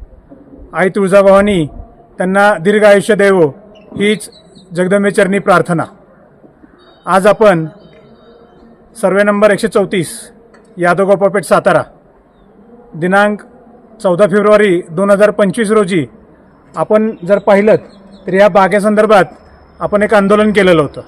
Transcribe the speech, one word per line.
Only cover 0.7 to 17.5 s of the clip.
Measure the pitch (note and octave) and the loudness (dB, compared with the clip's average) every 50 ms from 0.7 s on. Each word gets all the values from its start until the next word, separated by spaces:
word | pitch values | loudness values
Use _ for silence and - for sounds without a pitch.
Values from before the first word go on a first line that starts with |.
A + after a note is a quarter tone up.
| - | -4
आई | D#3+ F#3 F#3+ | -4 -2 -2
तुळजाभवानी | - G#3+ G3 F3+ G3+ G3+ G3 G3 F#3+ G3 G3+ G#3 G3+ F3 D3+ C3+ - - - - - _ - _ _ | -2 -2 -2 2 2 4 4 4 4 4 2 2 0 -2 -2 -4 -8 -14 -20 -20 -20 _ -20 _ _
त्यांना | - F3+ F#3 F#3+ G3+ G3+ G#3 G#3 D#3+ | -6 -4 -2 0 2 2 2 0 0
दीर्घ | D#3+ G3+ G#3+ G#3+ G#3 | 0 0 0 2 4
आयुष्य | G#3 G3+ G3+ - - G#3 | 4 4 2 2 0 0
देवो | F#3 G3+ G3 F#3+ F3+ D#3+ C3+ - - - - - | 0 2 2 2 2 0 0 -2 -8 -20 -20 -20
हीच | - - - - G3 G3+ G#3 G#3+ - - - - - _ _ _ - - - E3 | -20 -20 -16 -8 -4 -2 -2 -2 -4 -6 -14 -20 -20 _ _ _ -20 -20 -10 -6
जगदंबेचरणी | F3 F3+ F3+ G3+ G3+ G3 G3+ G3 G#3 G3 F#3 G3 G3+ | -4 -2 -2 0 0 -2 0 0 0 0 0 -2 -2
प्रार्थना. | - G3+ F3+ E3 E3 - E3+ D#3 B2 - - - _ _ _ _ _ _ _ _ _ - _ _ - - _ _ _ _ _ _ - | 0 0 0 0 0 -2 -4 -4 -6 -8 -12 -20 _ _ _ _ _ _ _ _ _ -20 _ _ -20 -20 _ _ _ _ _ _ -6
आज | F3 F3 F#3+ F#3 | -2 -2 0 2
आपण | G#3 G3 - A3 G#3 F3 D#3+ D#3+ D3+ - - - - - - - - - - _ - - - - _ _ _ - - _ _ _ _ - - | 2 2 2 2 2 2 0 -2 -8 -12 -18 -20 -20 -20 -20 -20 -20 -20 -20 _ -20 -20 -20 -20 _ _ _ -20 -20 _ _ _ _ -10 -4
सर्व्हे | - F#3 F#3 G3+ G3+ | -4 -2 0 0 0
नंबर | G#3 G#3 G3+ G#3+ G#3 | 0 0 2 2 2
एकशे | G3 - A3+ | 2 0 -2
चौतीस | - - G#3+ F#3+ - A3 F#3 D#3 - - - - - - _ _ _ _ - _ _ - | -2 -2 -2 -2 -2 -4 -6 -6 -6 -10 -18 -20 -20 -20 _ _ _ _ -20 _ _ -8
यादव | F3+ E3+ F3 F3 F3+ G3 | -2 -2 0 0 0 0
गोपापेठ | F#3+ G3+ F3 G3+ F#3+ F3+ G3+ - | 0 0 0 0 -2 -2 -4 -2
सातारा | - G#3 E3+ - G3 F3 C#3+ A2+ - - _ _ _ _ _ _ _ _ _ _ _ _ _ _ _ - - - - - | 0 0 0 2 2 0 0 -2 -6 -12 _ _ _ _ _ _ _ _ _ _ _ _ _ _ _ -20 -20 -20 -20 -12
दिनांक | D#3 F3 F3+ G3 G3+ G#3 G#3 G#3 G3+ - - _ - - _ - - _ _ - - - | -8 -4 -2 0 0 0 0 -2 -6 -12 -20 _ -20 -20 _ -20 -20 _ _ -12 -6 -4
चौदा | F#3+ F3 E3 G#3 | -2 0 0 0
फेब्रुवारी | D#3+ F#3+ G#3 G3+ G#3 G#3+ G#3 G#3+ G3+ E3+ F3 - - | 0 0 0 2 2 2 2 2 2 0 -2 -4 -8
दोन | D#3 F3+ G3 G3+ | -8 -4 -2 0
हजार | G3+ F#3+ G#3+ G#3 | 2 2 2 0
पंचवीस | G#3 - G#3 F#3 - A#3+ A3 G3 | 0 0 -2 -2 -2 -4 -2 -2
रोजी | A3 A3 G3+ F3 G3+ E3 B2+ - - - _ _ _ _ _ _ _ _ _ _ - | 0 0 0 -2 -2 -4 -4 -6 -10 -20 _ _ _ _ _ _ _ _ _ _ -10
आपण | E3+ D#3+ - G#3+ A3 A3 A3 G3+ - F3 | -8 -4 -2 0 0 -2 -2 -6 -8 -4
जर | E3+ G3+ | -2 -2
पाहिलं | G3 - A3 | -2 0 2